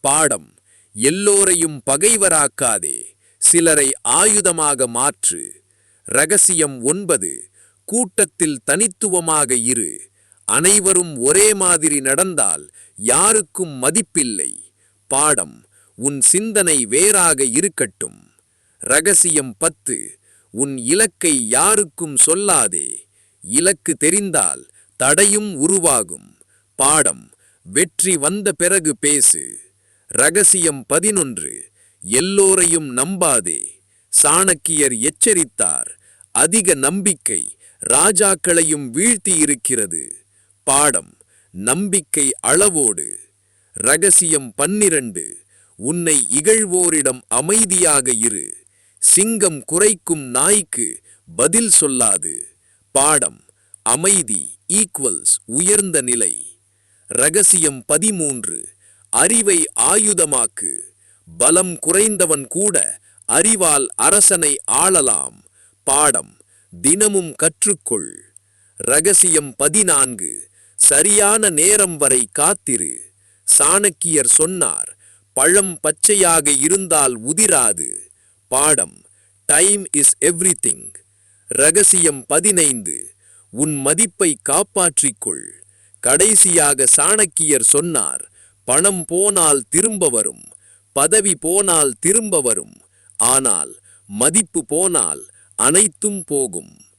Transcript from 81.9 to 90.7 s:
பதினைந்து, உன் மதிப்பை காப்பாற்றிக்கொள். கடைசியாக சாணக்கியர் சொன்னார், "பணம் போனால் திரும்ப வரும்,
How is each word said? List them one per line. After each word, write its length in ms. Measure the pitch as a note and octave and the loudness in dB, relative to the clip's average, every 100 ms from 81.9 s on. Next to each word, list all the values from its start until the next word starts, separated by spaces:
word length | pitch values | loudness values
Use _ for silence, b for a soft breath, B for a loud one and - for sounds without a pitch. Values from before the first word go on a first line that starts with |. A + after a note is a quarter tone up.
| F#3 E3 C#3+ A#2+ | 4 2 0 -2
பதினைந்து, 880 | D3 F#3 F#3 D#3 B2 G2 - - _ b b b | 0 2 2 0 -2 -8 -10 -14 _ b b b
உன் 300 | G#2 D#3 C#3+ | -4 -4 -2
மதிப்பை 580 | C3+ D#3+ A3 _ F#3 C#3+ - | -2 0 -2 _ 0 0 -2
காப்பாற்றிக்கொள். 1000 | C#3+ G3+ - F3+ D3 C#3+ A2 - D#2 G1+ - _ b b b | -2 0 -2 -2 0 -2 -4 -10 -10 -14 -20 _ b b b
கடைசியாக 840 | A#2+ C#3+ G3 G#3+ F#3+ E3+ D3 C#3 C3 - | -4 2 2 4 4 4 2 2 2 2
சாணக்கியர் 640 | D3+ G#3+ G3+ - D#3 C#3 | 2 2 0 0 0 2
சொன்னார், 720 | A2+ C#3+ E3 D3+ F2 B1+ - b b b | 2 2 0 -2 -4 -8 -14 b b b
"பணம் 400 | - C3 F#3+ F#3+ | -2 0 2 0
போனால் 600 | E3 F3 G3+ G3 D#3+ C#3+ A#2 | -2 0 0 2 2 0 0
திரும்ப 400 | D#3+ G#3+ G#3 F3 | 0 0 0 0
வரும், 340 | A#2 F#2+ B1+ - - b | 0 -4 -6 -20 -20 b